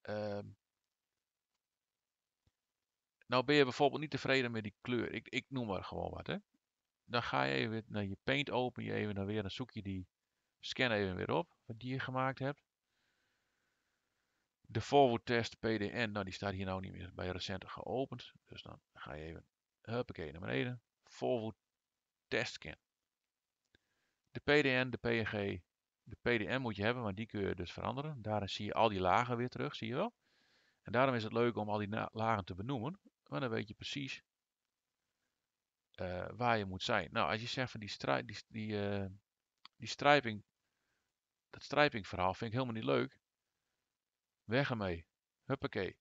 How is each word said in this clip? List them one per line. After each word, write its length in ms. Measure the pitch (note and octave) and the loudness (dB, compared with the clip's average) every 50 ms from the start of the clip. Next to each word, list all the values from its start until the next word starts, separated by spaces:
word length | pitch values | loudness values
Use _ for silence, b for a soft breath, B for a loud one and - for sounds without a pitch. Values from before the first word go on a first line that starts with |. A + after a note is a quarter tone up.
Ehm, 480 | _ - G#2 G#2+ G#2+ G#2 G2+ G#2 G#2 G#2 G2+ _ _ _ _ _ _ _ _ _ _ _ _ _ _ _ _ _ _ _ _ _ _ _ _ _ _ _ _ _ _ _ _ _ _ _ _ _ _ _ _ _ _ _ _ _ _ _ _ _ _ _ _ _ - | _ -6 -4 -4 -2 -2 -4 -4 -6 -8 -14 _ _ _ _ _ _ _ _ _ _ _ _ _ _ _ _ _ _ _ _ _ _ _ _ _ _ _ _ _ _ _ _ _ _ _ _ _ _ _ _ _ _ _ _ _ _ _ _ _ _ _ _ _ -4
nou 180 | _ A#2+ B2+ B2 | _ 2 2 6
ben 120 | B2 D3 | 6 8
je 60 | D3 | 8
bijvoorbeeld 380 | C#3 B2+ A#2+ - D3 C#3 B2 C3 | 8 6 6 4 4 4 4 2
niet 100 | D3+ D3 | -4 -2
tevreden 400 | - C3 - - C3 C3+ B2+ A#2+ | -4 -4 2 4 4 4 4 2
met 120 | A#2 A2+ | 0 -2
die 120 | G#2+ A2 - _ | -4 -4 -8 _
kleur. 320 | _ - B2 A#2 G#2 - | _ 0 0 0 0 0
Ik, 160 | - A2 - - | -2 -6 -8 -4
ik 220 | - C3 B2 _ | -6 -6 -4 _
noem 160 | C3+ C3 A#2+ | -6 -4 -2
maar 180 | G#2+ F#2+ F#2 F#2+ | -2 -2 -4 -4
gewoon 260 | - F2 E2+ F2 E2+ | -4 -6 -4 -4 -4
wat, 160 | F2 E2+ E2+ | -6 -6 -4
hè. 100 | - D#3 G3+ - _ _ _ _ _ _ _ _ _ _ _ _ | -4 -6 -6 -6 _ _ _ _ _ _ _ _ _ _ _ _
Dan 180 | - A#2 A#2+ | -4 -4 -2
ga 200 | A#2 - - C3+ | -2 0 0 2
je 120 | C3+ C3+ C#3 | 2 2 2
even 300 | C3+ B2+ A2+ A2 A2 A2 | 0 0 0 -2 -4 -6
naar 180 | A#2+ G#2+ G#2 G2+ | -4 -4 -4 -2
je 120 | G2 G2 - _ | -2 -4 -4 _
Paint 260 | - C3+ C#3+ C#3 - | 0 0 0 0 0
open, 340 | - A#2+ B2+ B2 - - A2 | 0 0 0 0 -2 -6 -6
je 80 | G#2+ | -2
even 220 | G#2+ G#2+ G#2+ G#2 G#2 | -2 -2 -2 -2 -2
dan 120 | G2 G2 | -2 -2
weer, 160 | G2 G#2+ A2 | -2 -2 -2
dan 80 | G2+ F#2+ | -2 -4
zoek 200 | - - B2+ - | -6 -6 -8 -8
je 120 | - A2 | -8 -10
die 260 | G2 G2+ G2 F#2+ F#2 _ _ _ _ _ _ _ _ _ _ _ | -6 -6 -6 -6 -6 _ _ _ _ _ _ _ _ _ _ _
scan 300 | - - - - C3 B2 | -10 -8 -2 0 2 2
even 260 | A2+ G#2 G2+ F#2+ F#2 | 4 2 2 2 0
weer 140 | F#2 F#2+ G2 | -2 0 0
op, 260 | B2 D#3+ F3 _ _ _ _ | 2 0 0 _ _ _ _
wat 140 | - A#2 A2 | -14 -12 -10
die 140 | A#2+ B2+ | -6 -6
je 80 | C3 C3 | -4 -4
gemaakt 380 | - - C3 B2+ C3 C3 C3 - | -4 -2 -2 0 0 0 -2 -2
hebt. 240 | C3 C3+ D3 _ _ _ _ _ _ _ _ _ _ _ _ _ _ _ _ _ _ _ _ _ _ _ _ _ _ _ _ _ _ _ _ _ _ _ _ _ _ _ _ _ | -4 -4 -4 _ _ _ _ _ _ _ _ _ _ _ _ _ _ _ _ _ _ _ _ _ _ _ _ _ _ _ _ _ _ _ _ _ _ _ _ _ _ _ _ _
De 200 | _ - A2 A2 | _ -4 -4 -4
Volvo 380 | - - C3+ C#3+ C#3 B2+ A#2 A2+ | -2 4 6 8 8 8 6 2
Test 400 | _ - B2 A#2 A2 - - _ | _ 2 2 2 2 0 -6 _
P 40 | |
D 180 | - A2+ A2 G#2 | -2 0 0 0
N, 300 | G2+ G2+ - A2 A#2+ A2 | 0 -2 0 -2 -2 -2
nou 140 | G#2 G#2 G2 | 0 -4 -4
die 100 | F#2+ F2+ | -4 -6
staat 180 | - - G2+ | -4 -4 -4
hier 140 | G2 F#2+ G2 | -2 -2 -2
nou 140 | F#2+ F#2+ F#2+ | -2 -2 -4
niet 120 | F#2+ F#2+ | -4 -8
meer 220 | F#2 F2+ F2+ F2+ - | -10 -10 -12 -12 -8
bij 160 | - F#2 F2+ | -6 -4 -4
recent 400 | F2+ F#2 - - G2 F#2 - - | -4 -4 -4 -4 -6 -6 -8 -10
geopend. 640 | - - - - G2 B2 C3+ - B2+ B2 - - - _ _ | -12 -10 -6 -4 -2 -4 -4 -4 -6 -12 -12 -16 -18 _ _
Dus 180 | _ - - | _ -16 -14
dan 180 | - - D2+ - _ _ _ | -14 -14 -16 -16 _ _ _
ga 180 | - - - | -16 -14 -12
je 120 | C#2 D2+ D#2 | -10 -10 -10
even, 220 | E2 E2 F2 - _ _ _ _ _ _ _ | -10 -12 -12 -14 _ _ _ _ _ _ _
huppakee, 520 | _ - A2+ A#2+ B2 - F#2+ - E2 D2+ | _ -6 -4 -4 -4 -6 -6 -8 -8 -8
naar 80 | C#2 E2 | -8 -8
beneden. 420 | F#2 A2 B2+ C3+ C3 B2 B2+ A#2+ _ _ _ _ _ | -6 -2 -2 -2 -2 -2 -4 -8 _ _ _ _ _
Volvo 520 | - - - B2+ B2+ B2+ A#2 A2 A2 G#2+ _ _ _ _ _ _ _ _ _ _ _ _ _ _ _ | -20 -10 -4 0 0 0 0 0 -4 -8 _ _ _ _ _ _ _ _ _ _ _ _ _ _ _
Test 240 | - A2+ A2+ - | -2 0 0 -2
Scan. 240 | - - - D#2 - _ _ _ _ _ _ _ _ _ _ _ _ _ _ _ _ _ _ _ _ _ _ _ _ _ _ _ _ _ _ _ | -6 -10 -12 -12 -14 _ _ _ _ _ _ _ _ _ _ _ _ _ _ _ _ _ _ _ _ _ _ _ _ _ _ _ _ _ _ _
De 100 | _ B2 | _ -4
P 40 | _ | _
D 200 | - D3 D3 C#3+ | 6 6 6 6
N, 260 | C3+ B2+ B2+ C3 C3 | 6 4 4 2 0
de 60 | A#2 | -2
P 80 | A2 - | -2 0
N 200 | A#2 A#2 A2+ A2 | 2 2 2 2
G, 360 | G#2 - G#2 G2+ G2+ G2+ F#2 - _ _ _ _ _ _ _ | 0 0 0 0 0 -2 -4 -8 _ _ _ _ _ _ _
de 140 | _ - G#2+ | _ -18 -18
P 80 | _ _ | _ _
D 240 | A#2+ A#2+ A2+ G#2 D#2 | 2 2 4 2 2
N 120 | A2+ C3 | 0 0
moet 160 | C3+ A#2 G#2 | 0 -2 -2
je 60 | F#2 | 2
hebben, 200 | G2+ A2 B2 B2+ | 2 2 2 2
want 140 | A#2+ G#2 F#2+ | 0 -2 -2
die 100 | G2 A2+ | -2 -6
kun 140 | - - G#2 | -4 -2 0
je 140 | G2 F#2+ F2+ | 0 0 0
dus 180 | F2+ F2 F2 | -2 -4 -8
veranderen. 500 | - - F2+ F#2+ A#2+ C3 C#3+ D#3 D3+ B2 | -6 -4 -4 -2 -2 -2 -6 -6 -8 -6
Daarin 260 | G2+ G#2+ G#2+ G#2 G2+ F#2+ | -4 0 0 0 0 -2
zie 180 | - - G#2 | -4 -4 -4
je 80 | G2+ - | -2 4
al 140 | - A2 A2+ | 4 4 4
die 120 | G#2 F#2+ | 4 4
lagen 360 | F#2 F2+ F#2 A2 B2 A#2+ B2 | 4 6 6 6 4 2 0
weer 120 | A#2 A#2+ B2 | -2 -2 -4
terug, 260 | - A#2+ B2+ D3 - | -4 -4 -6 -6 -6
zie 140 | - A#2 A2 | -6 -6 -4
je 60 | A#2+ | -2
wel. 200 | C#3+ F#3+ A#3+ _ b b b b b b b b b b b b b | -2 -2 -4 _ b b b b b b b b b b b b b
En 100 | b - | b 0
daarom 220 | G2+ A#2+ C3 C3+ B2+ | 2 4 4 4 4
is 80 | A#2 | 2
het 100 | G#2+ A2 | 0 0
leuk 240 | G#2+ A2+ A#2+ A#2+ - | 2 4 4 4 4
om 120 | - G#2+ G#2 | 0 0 0
al 100 | G#2 G#2+ | 0 0
die 100 | G#2 G2 | 0 0
na-, 220 | G#2 A2 G#2 - | -2 -2 -4 -4
lagen 320 | - A2 A2 A2+ A2+ G#2 F#2+ | -2 -2 2 2 2 2 0
te 100 | - F#2+ | -4 -6
benoemen, 460 | F2 G2 B2 C#3+ B2 G#2 C#3 F#3+ - _ - _ _ | -6 -4 -4 -2 -2 -2 -4 -6 -8 _ -20 _ _
want 200 | _ _ C#3+ D3 | _ _ -6 -4
dan 80 | C#3 B2 | -2 0
weet 180 | A2 A2+ A2 G#2 | -2 -2 -2 -4
je 60 | G#2+ | -10
precies, 480 | _ - - - D2 C#2 C3+ - - _ _ _ _ _ _ _ _ _ _ _ _ _ _ _ _ _ _ _ _ _ _ _ _ _ _ _ _ _ _ _ _ _ _ | _ -10 -8 -6 -6 -6 -6 -8 -12 _ _ _ _ _ _ _ _ _ _ _ _ _ _ _ _ _ _ _ _ _ _ _ _ _ _ _ _ _ _ _ _ _ _
eh, 380 | _ - F#2 F2+ F2+ F2+ F2+ F2 | _ -8 -6 -4 -4 -4 -6 -8
waar 280 | G2+ G#2 B2 A#2+ A#2 A2 | -4 -2 2 2 2 2
je 60 | G2+ | 2
moet 180 | F#2+ F#2+ F#2+ | -2 -4 -4
zijn. 260 | - - A#2+ G#2 F2 - | 0 2 2 2 2 0
Nou, 180 | - A2+ G2+ D2 | 0 0 2 2
als 100 | F#2+ A2 | 2 -2
je 60 | A#2 | -2
zegt 240 | A#2+ - - B2+ A#2+ | -4 -4 -4 -4 -4
van 100 | - A#2+ | -6 -10
die 80 | G#2 G2+ | -8 -8
stri-, 360 | - - - C3+ C#3 C3 B2 | -8 -4 0 0 2 0 0
die, 180 | A#2 G#2 - - _ | -4 -10 -14 -14 _
die, 400 | - A2+ G#2+ G#2+ G#2+ G#2 G2+ G2+ | -8 -6 -4 -2 -2 0 0 0
eh, 180 | G2+ G2+ G2 F#2+ F#2+ G2+ _ _ _ _ _ _ _ _ _ - _ | 0 -2 -4 -6 -8 -12 _ _ _ _ _ _ _ _ _ -20 _
die 120 | _ A#2 A2+ | _ -10 -8
strijping, 560 | - - C3+ C#3+ D3 C#3+ C3 A#2+ G#2+ G#2 - _ _ _ _ _ _ _ _ _ _ _ _ _ _ _ _ _ _ _ _ _ | -6 4 6 8 8 8 6 2 -4 -4 -8 _ _ _ _ _ _ _ _ _ _ _ _ _ _ _ _ _ _ _ _ _
dat 120 | - G2 | -16 -14
strijpingverhaal 720 | - - - C#3 D3 D3 - A2+ F#2+ - - F#2 F2+ F#2 F#2 | -8 -2 4 4 4 4 4 -2 -6 -4 -2 2 2 2 2
vind 160 | - A#2 A#2 | 0 -4 -2
ik 20 | |
helemaal 220 | G#2 B2+ C3+ B2 A2+ | -2 -2 -2 0 -2
niet 100 | A2 A2+ | -2 0
leuk. 380 | C3+ C#3 B2 B2+ C3+ - _ _ _ _ _ _ _ _ _ _ _ _ _ _ _ _ _ _ _ _ _ _ _ _ _ _ | 2 4 4 2 0 -4 _ _ _ _ _ _ _ _ _ _ _ _ _ _ _ _ _ _ _ _ _ _ _ _ _ _
Weg 260 | - G#2+ C3 C#3+ - | 0 2 2 2 2
ermee. 360 | B2+ A2 G2+ F#2 E2+ E2 E2 _ _ _ _ _ _ _ _ | 0 -2 0 -2 -2 -4 -6 _ _ _ _ _ _ _ _
Huppakee. 540 | - C3 - - C3+ - G#2+ F#2+ F2 - _ | -6 -4 -4 -4 -4 -2 -2 -4 -4 -6 _